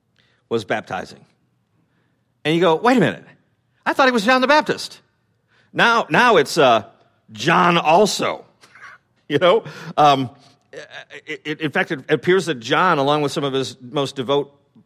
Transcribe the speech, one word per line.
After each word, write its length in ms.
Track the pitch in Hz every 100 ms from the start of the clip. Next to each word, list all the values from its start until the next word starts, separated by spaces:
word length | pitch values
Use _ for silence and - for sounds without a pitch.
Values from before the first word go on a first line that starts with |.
| _ _ _ _ -
was 160 | 117
baptizing. 600 | 107 110 - 92 - - _ _ _ _ _ _ _ _ _ _ _ _
And 100 | 147
you 60 | 170
go, 160 | 180 160
"Wait 200 | 240 254
a 40 |
minute. 240 | 135 82 - _ _ _ _ _
I 80 | -
thought 140 | 311 269
he 60 |
was 120 | 247
John 160 | 202 254
the 80 | 254
Baptist." 540 | 302 233 135 - - _ _ _ _ _ _ _
Now, 340 | 143 220 233 156
now 300 | 165 240 190
it's, 180 | 135 165
uh, 280 | 131 113 - _ _ _ _
John 460 | 107 135 175 180 170
also. 680 | 151 170 214 - 107 76 -
<laughs> 40 | _ _ - - - _ _ -
You 100 | 143
know? 260 | 175 214 - - 165 151
Um, 320 | 147 135 123 - _ _ _ 143 131 139 - 143 -
it, 160 | 151
it, 160 | 147 151
in 100 | 156
fact, 200 | 185 190
it 200 | 151 -
appears 360 | 156 180 190 160
that 80 |
John, 420 | 131 113 156 185 151
along 240 | 135 151
with 120 | 143
some 120 | 170
of 80 | 156
his 260 | 135 127 -
most 340 | 123 147 135 -
devout 340 | 120 143 143 _ _ _